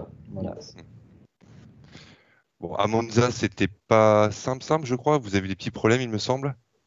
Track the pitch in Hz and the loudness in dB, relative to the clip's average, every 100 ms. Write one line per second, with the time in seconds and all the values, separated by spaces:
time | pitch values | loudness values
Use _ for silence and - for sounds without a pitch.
0 | - - - 98 92 - - 90 85 - | -6 -18 -16 -10 -10 -10 -16 -20 -20 -20
1 | - - _ _ _ - - - - - | -20 -20 _ _ _ -20 -20 -20 -20 -20
2 | - - _ _ _ _ 82 - 104 110 | -20 -20 _ _ _ _ -8 -2 0 0
3 | 117 107 120 - 110 - 95 - - 110 | 0 2 2 2 -4 -2 -4 -4 2 4
4 | 107 107 107 104 - 127 - 156 135 123 | 6 6 4 0 -6 -6 -2 -2 0 -2
5 | 147 151 107 98 95 95 - - 113 123 | 0 0 0 -2 -2 -6 -8 -2 2 2
6 | 123 107 - 131 139 - _ _ | 0 -4 -2 -2 -4 -8 _ _